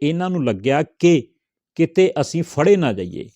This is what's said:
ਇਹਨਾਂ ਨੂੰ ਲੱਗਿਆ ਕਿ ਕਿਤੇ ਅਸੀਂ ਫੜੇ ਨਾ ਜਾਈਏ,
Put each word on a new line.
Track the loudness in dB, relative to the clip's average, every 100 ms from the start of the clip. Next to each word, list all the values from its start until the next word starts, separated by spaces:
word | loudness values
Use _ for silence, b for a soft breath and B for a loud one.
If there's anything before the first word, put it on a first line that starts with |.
ਇਹਨਾਂ | -2 -2 -2
ਨੂੰ | -2 -2
ਲੱਗਿਆ | 0 0 0 -2 -2
ਕਿ | 2 2 0 _ _ _ _ -4
ਕਿਤੇ | -2 2 2 2
ਅਸੀਂ | -4 -4
ਫੜੇ | -4 0 2 4
ਨਾ | 2
ਜਾਈਏ, | -2 -8 -10 -14